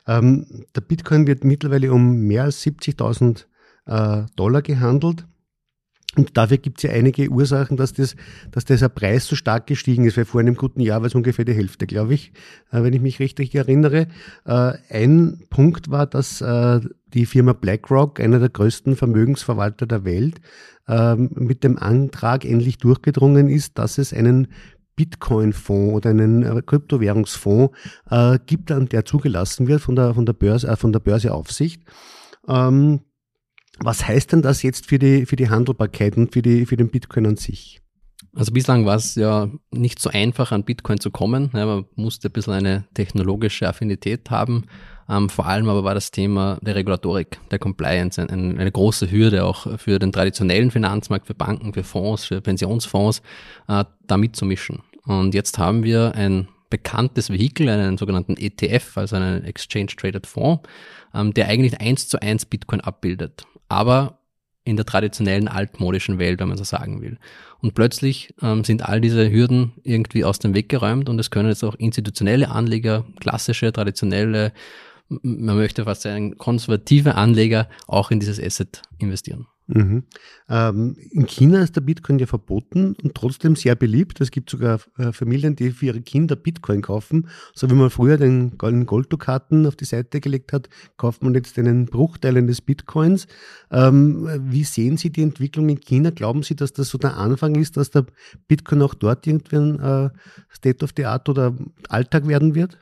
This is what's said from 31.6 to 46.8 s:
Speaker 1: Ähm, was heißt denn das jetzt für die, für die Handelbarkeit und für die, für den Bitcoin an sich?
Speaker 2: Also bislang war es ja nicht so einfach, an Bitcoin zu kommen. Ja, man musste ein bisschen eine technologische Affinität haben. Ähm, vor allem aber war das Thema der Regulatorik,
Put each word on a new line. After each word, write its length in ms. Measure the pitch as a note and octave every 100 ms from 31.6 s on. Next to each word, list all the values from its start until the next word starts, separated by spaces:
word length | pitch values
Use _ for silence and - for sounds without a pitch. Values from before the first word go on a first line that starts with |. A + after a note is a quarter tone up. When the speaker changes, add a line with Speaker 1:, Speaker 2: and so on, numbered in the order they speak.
| D#3+ - _ - - - - - -
Speaker 1:
Ähm, 520 | B2+ B2+ C3+ D3 D3 - _ _ _ _ _ _ -
was 280 | A#2 A2 -
heißt 240 | A#2+ -
denn 100 | E3
das 200 | C3+ C3+
jetzt 260 | C3 - -
für 120 | C#3
die, 260 | C3+ C3+ B2+
für 100 | A#2
die 140 | A#2+
Handelbarkeit 680 | A2+ B2 B2 G#2+ - G#2 A#2
und 160 | A#2
für 80 | B2
die, 240 | A#2+ A#2+ A#2+
für 120 | A#2+
den 120 | A#2
Bitcoin 360 | A#2+ - - A2
an 100 | G#2+
sich? 460 | - G2 - - _ _ _ _ - -
Speaker 2:
Also 160 | G#2
bislang 340 | B2 C3 B2 G#2
war 120 | G#2+
es 180 | - A2+
ja 340 | G#2+ G#2+ G#2 C#3 _
nicht 280 | B2 A#2+ -
so 100 | -
einfach, 420 | G#2 A2+ A#2+ B2
an 140 | G#2+ G2+
Bitcoin 340 | A#2 - G#2
zu 100 | G2+
kommen. 420 | - G2 B2+ C#3+
Ja, 120 | B2 G#2+
man 200 | G#2 F#2+ -
musste 320 | A2 - G2+
ein 40 |
bisschen 200 | - G#2
eine 300 | F#2+ G2 F#2+ -
technologische 760 | - G2 G2+ F#2 G#2 A2 - F2
Affinität 640 | - A2 G2 - A#2 -
haben. 360 | A2 A2+ A#2 A2+ - - - -
Ähm, 220 | G2+ G2+
vor 160 | - F#2
allem 240 | G2 A2
aber 140 | G2+
war 100 | G2
das 180 | G2 -
Thema 480 | - G2 G2+ G2 F#2+
der 140 | G2+
Regulatorik, 640 | G2+